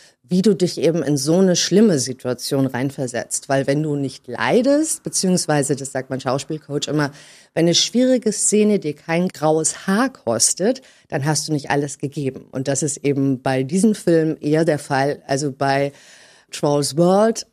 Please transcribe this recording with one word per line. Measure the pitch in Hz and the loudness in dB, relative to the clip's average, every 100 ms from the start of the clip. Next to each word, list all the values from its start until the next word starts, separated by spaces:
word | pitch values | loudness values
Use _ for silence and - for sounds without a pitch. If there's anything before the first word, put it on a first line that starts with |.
| - _ - | -20 _ -2
wie | 180 | 2
du | 202 | 2
dich | 196 175 - | 2 0 0
eben | 139 165 | 0 0
in | 139 147 | 0 -2
so | 135 170 | 2 2
eine | 190 170 | 4 2
schlimme | - 180 220 156 | 2 4 4 2
Situation | 123 127 123 123 - 139 135 | -2 -6 -6 -6 -2 0 0
reinversetzt. | 123 135 139 127 117 - - - | -2 -4 -6 -6 -6 -6 -8 -2
Weil | 135 139 | 0 0
wenn | 143 | 0
du | 156 147 | 0 -2
nicht | 135 - - | -4 -8 -12
leidest, | 120 120 190 254 285 311 - | -4 0 2 4 2 0 -4
beziehungsweise, | - - 190 180 - 147 139 131 | -6 -2 0 0 2 0 0 -4
das | 135 | -6
sagt | 131 127 | -8 -6
mein | 131 | -6
Schauspielcoach | 131 135 - 156 - 143 - | -4 -4 -4 -10 -8 -8 -4
immer, | 151 143 143 - - _ | -2 -2 -6 -20 -20 _
wenn | - 170 | 0 2
eine | 165 | 2
schwierige | - 233 254 254 214 | 0 2 2 2 0
Szene | 202 - 214 208 202 | -2 0 2 4 2
dir | 151 | -2
kein | 147 - 165 185 | -8 -4 -2 -2
graues | - 156 160 156 - - | 0 0 2 0 -4 -2
Haar | 196 262 | 0 0
kostet, | 262 - 110 - - 196 254 - _ - | -4 -4 0 0 0 0 -2 -6 _ -8
dann | 156 143 | -4 0
hast | 147 - | -2 -2
du | |
nicht | 151 - | -4 -2
alles | 143 143 - | -2 -2 -6
gegeben. | 143 151 135 - - | -8 -4 -6 -6 -10
Und | 131 135 | -6 -4
das | 135 | -2
ist | 151 - 143 | -2 -2 -2
eben | 139 135 127 | 0 0 0
bei | 139 131 | 0 -2
diesem | 135 185 220 208 | 0 2 2 2
Film | - 165 160 151 | 2 2 2 -2
eher | 147 156 165 | 0 2 2
der | 147 | 0
Fall. | - 139 139 139 - | 0 0 0 -2 -4
Also | 139 147 | -2 -2
bei | 131 139 139 139 - - - - _ _ | -2 0 0 -2 -6 -20 -20 -20 _ _
Trolls | - 151 147 139 139 | -4 0 2 0 2
World | 175 196 220 226 - | 4 4 2 0 -8